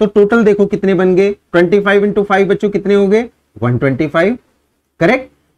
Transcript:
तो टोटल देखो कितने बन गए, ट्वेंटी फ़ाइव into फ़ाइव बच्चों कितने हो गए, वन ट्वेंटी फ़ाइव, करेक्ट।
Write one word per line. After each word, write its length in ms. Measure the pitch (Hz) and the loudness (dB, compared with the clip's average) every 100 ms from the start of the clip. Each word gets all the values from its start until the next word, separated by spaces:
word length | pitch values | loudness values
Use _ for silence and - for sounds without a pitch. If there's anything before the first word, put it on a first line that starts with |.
तो 60 | 208 | -2
टोटल 380 | 208 208 233 | 2 2 2
देखो 220 | 214 202 196 | 2 2 0
कितने 280 | 202 196 | -2 -2
बन 200 | 180 185 180 | 0 2 2
गए, 160 | 202 | 0
ट्वेंटी 480 | 202 _ 170 175 202 | -4 _ 0 2 2
फ़ाइव 260 | 196 202 208 | 2 0 0
into 180 | 202 | -2
फ़ाइव 240 | 202 196 190 | -2 0 0
बच्चों 220 | 202 208 | -2 -4
कितने 240 | 196 190 | -4 -2
हो 140 | 202 196 | 0 2
गए, 220 | 220 240 _ _ - | 0 -2 _ _ -6
वन 160 | 120 123 | -4 -2
ट्वेंटी 280 | 139 135 151 | -2 -2 -4
फ़ाइव, 320 | 165 190 247 _ _ _ _ _ - | -2 -2 -4 _ _ _ _ _ -4
करेक्ट। 340 | 170 262 - _ _ | -2 -2 -4 _ _